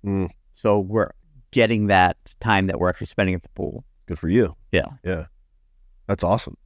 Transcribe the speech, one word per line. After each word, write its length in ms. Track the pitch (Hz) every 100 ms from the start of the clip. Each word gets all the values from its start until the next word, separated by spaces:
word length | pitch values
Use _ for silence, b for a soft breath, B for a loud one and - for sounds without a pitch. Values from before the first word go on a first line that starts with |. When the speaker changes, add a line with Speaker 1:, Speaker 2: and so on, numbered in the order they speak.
Speaker 1:
Mm. 260 | 101 98 87 - _
Speaker 2:
So 280 | - 110 104
we're 300 | 95 107 98 - _ - _
getting 360 | - 113 113 104
that 280 | 95 90 - - -
time 280 | 117 101 95
that 100 | 90
we're 100 | 90
actually 200 | - 101
spending 260 | - 95
at 80 | 90
the 60 | -
pool. 340 | - 92 - - _ _
Speaker 1:
Good 120 | 85
for 100 | 80
you. 280 | 107 95 - -
Speaker 2:
Yeah. 200 | 90 - 139
Speaker 1:
Yeah. 240 | - 87 80 _ _ _ _ _ _ _ -
That's 160 | 98
awesome. 340 | 87 107 - -